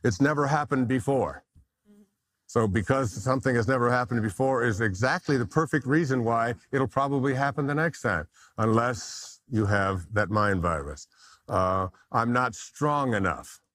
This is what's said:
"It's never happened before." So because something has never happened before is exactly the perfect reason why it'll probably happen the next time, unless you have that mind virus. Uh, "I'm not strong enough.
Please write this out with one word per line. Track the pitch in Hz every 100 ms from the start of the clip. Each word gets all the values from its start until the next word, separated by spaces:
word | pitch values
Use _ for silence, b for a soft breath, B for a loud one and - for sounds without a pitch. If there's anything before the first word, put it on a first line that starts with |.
"It's | 123 95
never | 139 147 139
happened | 151 147 135 120
before." | 131 135 135 82 - _ - _ _ _ - - _ _ _ -
So | 120 110
because | 101 92 135 120
something | - 127 131 131
has | 120 113
never | 131 120
happened | 123 123 120
before | 107 - 135 127
is | 120 101
exactly | 110 92 127 175 - 135
the |
perfect | 95 156 156 151 131
reason | 151 147 127
why | 113 117 117 120 b
it'll | 139 131
probably | 135 139 139 135
happen | 131 143 151 139
the |
next | 147 165 -
time, | 117 87 - b b -
unless | 110 113 123 113 - - - - -
you | 110 98
have | 101 98 95 82
that | 104 95
mind | 107 104 95
virus. | 85 78 71 73 - b b b -
Uh, | 95 92 95 92 - b
"I'm | 120 117
not | 123 127
strong | - - - 147 147 135
enough. | 107 95 76 - - _